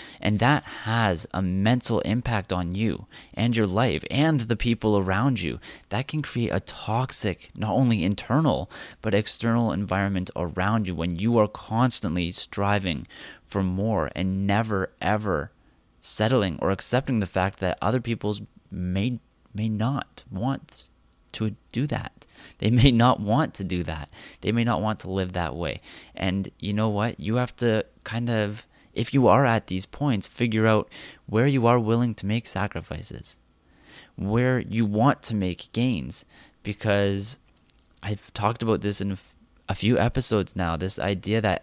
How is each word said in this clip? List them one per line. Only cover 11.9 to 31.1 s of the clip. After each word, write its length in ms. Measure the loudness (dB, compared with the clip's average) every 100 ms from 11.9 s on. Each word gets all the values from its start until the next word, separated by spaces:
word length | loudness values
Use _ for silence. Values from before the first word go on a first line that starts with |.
| 0 -2 -2 -2
striving 760 | -6 -8 -4 0 0 -2 -4 -8 -16 -20 -20 -6
for 160 | -2
more 480 | 0 0 0 0 -2 -2
and 320 | -2 0 0
never, 440 | 0 0 -2 -4 -4
ever 520 | -2 -2 0 -2 -4 _ _ _ _ _
settling 580 | -6 -2 2 2 2 0
or 80 | -2
accepting 480 | -2 -2 -2 0 -2
the 80 | 0
fact 320 | 0 0 0
that 180 | -4 -2
other 220 | 0 0
people's 400 | -2 -4 -4 -4 -8 -20 -12
may, 480 | -6 -2 -2 -2 -4 -10 _ _
may 160 | -4 -2
not 540 | -2 -2 -2 -6 -14 -10
want 580 | -4 -4 -4 -8 -20 -20 _ _ _ _
to 240 | -6 -4 -6 _
do 140 | -4 -2
that. 400 | -4 -6 -14 -20 -20 -20 -2
They 140 | 2
may 180 | 6 8
not 300 | 8 6 4
want 340 | 2 2 0 -4
to 80 |
do 200 | -4 -4
that. 260 | -4 -6 -10 -16 -20 -6
They 100 | -2
may 120 | 0
not 180 | 2 0
want 200 | 0 -4
to 100 | -4
live 220 | -2 -2
that 220 | -2 -4 -4
way. 240 | -4 -6 -12 -20 -16 -6
And 340 | -2 -2 -4 -6
you 160 | -4
know 160 | 0 0
what? 300 | 0 -2 -4
You 160 | -2 -2
have 200 | -2 0
to 280 | 2 2 -2 _
kind 280 | -8 -4 0
of, 340 | 0 0 -4 -14 _ _ -6
if 180 | 0
you 140 | 4 6
are 180 | 6 6
at 220 | 2 0
these 180 | -6 -6
points, 400 | -4 0 0 -2
figure 400 | -2 0 4 4
out 240 | 4 2 -8 -20